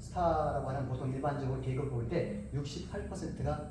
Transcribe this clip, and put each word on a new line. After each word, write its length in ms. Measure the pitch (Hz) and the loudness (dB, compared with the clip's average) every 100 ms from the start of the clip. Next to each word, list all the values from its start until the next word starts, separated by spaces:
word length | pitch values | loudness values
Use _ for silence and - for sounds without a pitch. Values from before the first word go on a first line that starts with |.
스타라고 680 | - 185 170 160 151 135 131 | -6 2 4 4 4 2 0
하는 200 | 131 127 | 0 0
보통 240 | 120 131 | 0 0
일반적으로 480 | 135 147 139 131 131 | 0 0 2 0 0
계급을 300 | - 131 135 | 0 0 0
볼 180 | 123 - | 0 0
때 400 | 170 - - - | 0 0 -2 -2
육십팔 560 | 139 - - - 202 - | -2 -2 -4 -4 -4 -4
퍼센트가 600 | - 165 - - - - | -4 -4 -2 0 0 -2